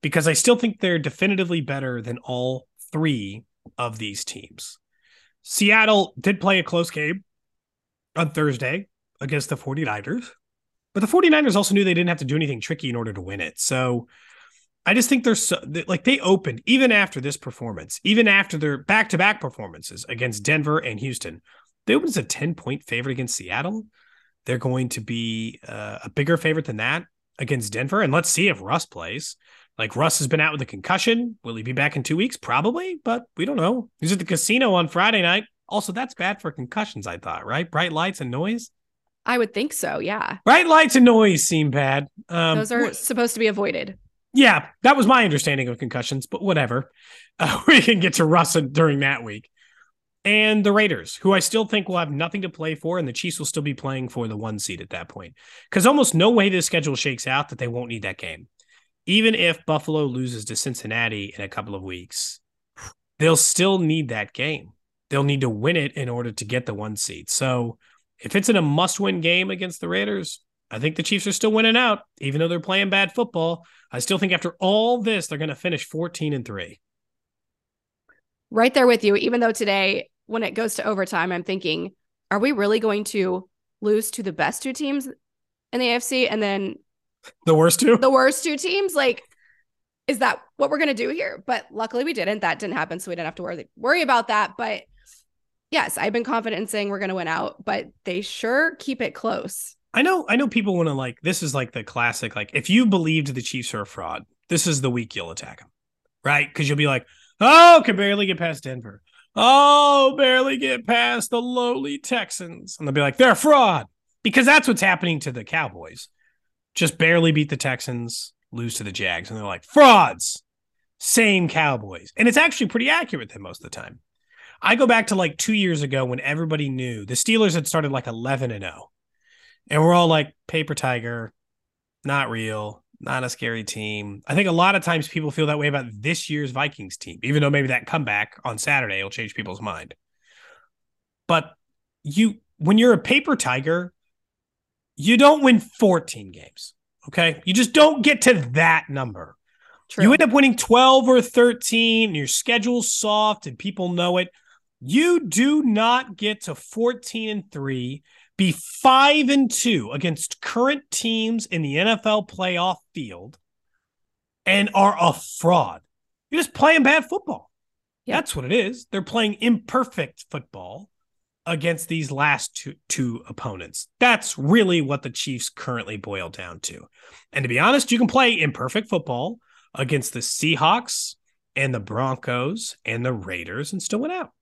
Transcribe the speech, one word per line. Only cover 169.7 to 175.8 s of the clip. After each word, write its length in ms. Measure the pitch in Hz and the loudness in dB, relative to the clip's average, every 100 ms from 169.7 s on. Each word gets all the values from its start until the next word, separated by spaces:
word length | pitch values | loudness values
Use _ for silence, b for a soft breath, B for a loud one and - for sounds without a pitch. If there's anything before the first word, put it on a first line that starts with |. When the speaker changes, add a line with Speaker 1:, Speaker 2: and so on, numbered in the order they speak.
| 254 247 220 143 _ - | -4 -4 -6 -8 _ -14
Speaker 1:
football 600 | 151 - - 90 120 202 _ _ _ _ _ - | -12 -12 -18 -16 -16 -20 _ _ _ _ _ -8
against 400 | 170 160 160 - | -2 -2 -2 -4
these 240 | 165 143 | -6 -4
last 440 | 135 147 139 - - | 0 2 2 -2 -12
two, 200 | - 143 _ | -16 -18 _
two 340 | - 127 117 - | -4 -4 -4 -12
opponents. 600 | - 123 95 80 - - _ | -12 -10 -10 -12 -14 -16 _
That's 380 | 247 226 - - | 2 2 -2 -6
really 440 | 139 220 196 175 | 2 4 4 2
what 200 | 139 139 | 0 -4
the 80 | 135 | -6
Chiefs 400 | - - 127 - | -8 -8 -6 -10
currently 460 | - - 120 | -10 -8 -8